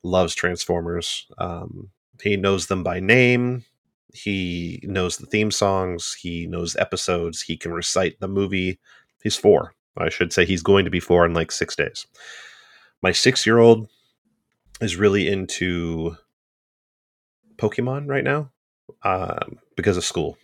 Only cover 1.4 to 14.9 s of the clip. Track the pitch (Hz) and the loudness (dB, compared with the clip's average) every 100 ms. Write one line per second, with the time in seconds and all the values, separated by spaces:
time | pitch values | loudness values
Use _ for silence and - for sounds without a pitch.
1.4 | 90 87 90 90 95 _ _ _ 104 101 | -8 -8 -12 -16 -18 _ _ _ -2 0
2.4 | 98 95 - 95 90 90 95 123 123 123 | 2 0 -2 -4 -4 -4 4 6 6 2
3.4 | 123 123 - _ _ _ _ - 104 98 | 0 -4 -10 _ _ _ _ -10 -6 -4
4.4 | 90 87 85 85 98 95 90 - - 107 | -4 -6 -8 -10 -6 -4 -2 -6 -4 0
5.4 | 107 - 101 95 92 87 - - 90 85 | 0 0 0 0 -2 -6 -10 -10 -8 -8
6.4 | 85 85 85 - 98 90 - 87 85 80 | -8 -6 -6 -4 -4 -4 -2 -2 -2 -8
7.4 | - 82 87 85 - - 92 - 98 98 | -8 -8 -6 -6 -2 0 -2 -4 -4 -2
8.4 | 98 95 92 87 _ - _ _ 113 - | -2 -2 -4 -6 _ -20 _ _ -6 2
9.4 | 104 82 - _ _ - 82 - 87 - | 6 6 4 _ _ -4 -4 0 0 2
10.4 | 87 92 80 98 90 87 - 87 85 85 | 2 2 4 4 4 -2 2 2 4 -2
11.4 | 82 - - - 73 - - _ - - | -4 -6 -6 -4 -4 -6 -18 _ -20 -20
12.4 | - - - _ _ _ 90 87 127 127 | -20 -20 -20 _ _ _ -2 2 2 2
13.4 | 110 117 117 113 107 _ _ _ _ _ | 2 8 8 8 4 _ _ _ _ _
14.4 | _ _ _ - 110 | _ _ _ -6 -4